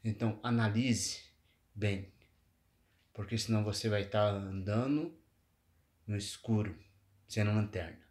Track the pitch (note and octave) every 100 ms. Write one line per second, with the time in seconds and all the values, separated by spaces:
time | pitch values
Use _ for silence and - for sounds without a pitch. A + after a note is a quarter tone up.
0 | A2 G#2+ A2+ G#2+ B2 A#2 A2+ G#2+ B2+ A2
1 | - - - _ _ _ _ G#2 G#2 G2
2 | F#2+ _ _ _ _ _ _ _ _ _
3 | _ - G2 A2+ A2 A2 G#2+ G2+ A2+ G#2
4 | G2+ G#2+ G#2 G2 G2 G2 F#2+ G#2+ C3 D3
5 | E3 - _ _ _ _ _ _ _ _
6 | - G#2 G2+ - - A2 F#2+ - - _
7 | _ _ _ - G#2 G#2+ G#2+ F#2 D#2+ -
8 | _